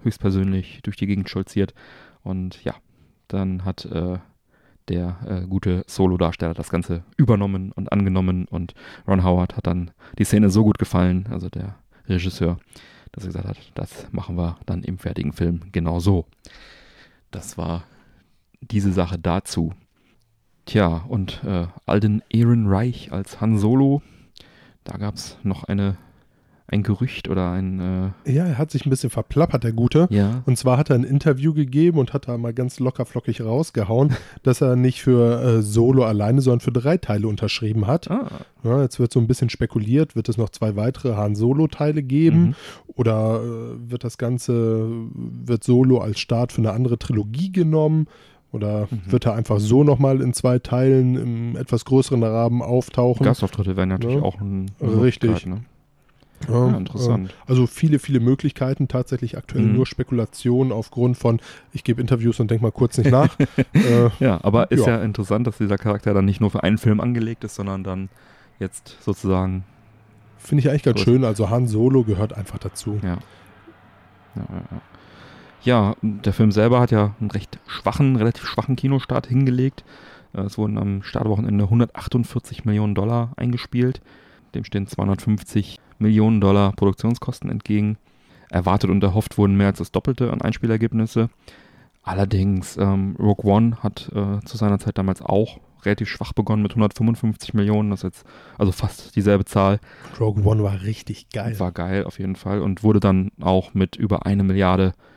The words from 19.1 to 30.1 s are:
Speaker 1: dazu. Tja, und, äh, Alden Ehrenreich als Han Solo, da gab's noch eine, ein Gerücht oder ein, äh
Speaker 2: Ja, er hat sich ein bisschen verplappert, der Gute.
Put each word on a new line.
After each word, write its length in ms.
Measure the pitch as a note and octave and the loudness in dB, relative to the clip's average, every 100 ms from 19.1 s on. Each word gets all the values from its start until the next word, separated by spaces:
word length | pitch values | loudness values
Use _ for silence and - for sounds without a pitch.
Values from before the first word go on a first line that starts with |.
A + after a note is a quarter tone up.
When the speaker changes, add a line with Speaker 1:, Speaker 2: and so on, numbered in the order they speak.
| F2+ | -2
Speaker 1:
dazu. 540 | F2 F2+ - - D#2+ - _ _ _ _ _ _ _ _ - | -2 -4 -4 -4 -4 -6 _ _ _ _ _ _ _ _ -2
Tja, 380 | G#2+ F2 E2 F2+ | 0 2 0 -4
und, 340 | A2 F#2 - | -4 -4 -6
äh, 240 | B2 F#2 F2 - - | -6 -4 -4 -8 -2
Alden 360 | G2+ G#2+ G#2+ - | 0 2 0 0
Ehrenreich 840 | A2+ A#2 A#2+ G#2 F#2+ A#2+ A#2+ - | 2 4 2 2 0 -2 -6 -10
als 300 | F#2+ F#2+ - | -10 -10 -4
Han 180 | G#2+ G#2+ | 0 2
Solo, 440 | G#2 C3 C#3 C#3+ - - _ - - _ _ _ | 2 4 4 2 -4 -20 _ -20 -20 _ _ _
da 140 | - F#2+ | -14 -8
gab's 380 | G#2 - - - | -8 -8 -14 -8
noch 220 | G2 F#2 | -6 -6
eine, 320 | - G2+ G2 F#2+ - _ _ _ _ _ - | -4 -2 -2 -4 -10 _ _ _ _ _ -4
ein 140 | G#2 | -2
Gerücht 460 | G2+ G2 B2+ - - | 0 0 -2 -6 -4
oder 240 | F#2 F2+ | -2 -2
ein, 260 | F2+ F#2+ F#2 F2+ F#2 F#2+ - | -2 -4 -4 -4 -2 -4 -6
äh 80 | - | -2
Speaker 2:
Ja, 120 | C3+ | 0
er 140 | F3+ B2 | 0 -2
hat 140 | - | -2
sich 120 | C3 | -2
ein 60 | C#3 | -2
bisschen 200 | C3 C3+ | -2 -2
verplappert, 520 | - - C#3+ E3 A#2+ | -4 -2 0 2 0
der 80 | A#2 | -2
Gute. 380 | A2+ B2 D#3 F3 | 0 2 4 4